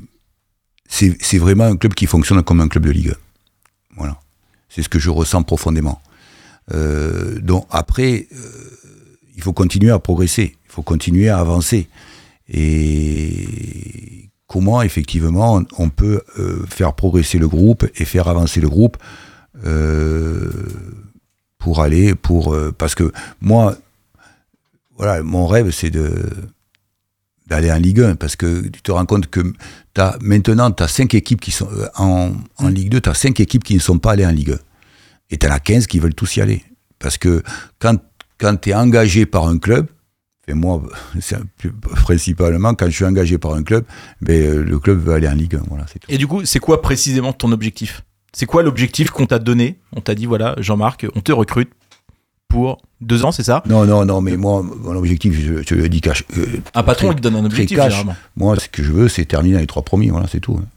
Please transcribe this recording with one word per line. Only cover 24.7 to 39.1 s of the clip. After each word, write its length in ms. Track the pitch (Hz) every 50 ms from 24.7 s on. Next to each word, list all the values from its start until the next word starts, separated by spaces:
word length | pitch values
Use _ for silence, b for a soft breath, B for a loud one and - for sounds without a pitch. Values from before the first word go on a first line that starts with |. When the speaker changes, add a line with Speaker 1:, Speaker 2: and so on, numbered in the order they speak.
| _ _ _ _ _ -
Speaker 1:
voilà, 240 | 98 104 98 85 80
mon 240 | 80 85 90 90 85
rêve, 240 | 98 117 117 95
c'est 180 | 78 - - 82
de, 220 | 80 80 78 76 82 87 85 - - 95 - - - _ _ _ _ _ _ _ _ _ _ _ _ _ _ _ _ _ _ -
d'aller 240 | 82 78 80 82
en 60 | 82 80
Ligue 240 | 87 95 95 113
un, 140 | 120 110 87
parce 200 | 76 - 78 -
que 260 | - - 85 85 87 90 -
tu 140 | - -
te 100 | - -
rends 140 | 95 87 90
compte 220 | - 104 101 95 -
que 140 | - 92 87 90 - B B B B B B B _
t'as, 240 | - 95 95 - 127
maintenant, 500 | 113 101 101 104 95 - 110 113 120 123
t'as 160 | 98 - 107 78
cinq 260 | - - 135 113 -
équipes 260 | 107 - - 120 104
qui 100 | - -
sont, 160 | - - 98 98
euh, 160 | 104 101 104 101 -
en, 360 | - 98 95 92 90 90 90 95 - - - _ -
en 120 | 95 92
Speaker 2:
Mm. 40 | 92
Speaker 1:
Ligue 160 | 95 95 98
deux, 120 | 117 127
t'as 120 | - - 76
cinq 260 | - - 135 131 -
équipes 240 | 104 - - 127 -
qui 120 | - 101
ne 40 | 90
sont 180 | - - 90 82
pas 120 | - 113
allées 140 | 107 101 98
en 60 | 87
Ligue 200 | 82 76 71 71 67
un. 60 | - - b b b b b b b b b b b b _
Et 80 | - 73
t'en 120 | 76 73
as 80 | 71 69
quinze 280 | 71 - 104 120 113 -
qui 120 | - 87
veulent 160 | 78 82 78
tous 220 | - - 90 - -
y 40 |
aller. 220 | 50 - 53 - - _ - _ _ _ _ _
Parce 180 | - 69 - -
que 260 | - 90 85 82 B B B B B B B _
quand, 180 | - 113 113 92 - _ _ _ - - _ -
quand 160 | - 104 104
t'es 180 | 95 - 101 98
engagé 520 | 107 120 123 113 117 113 107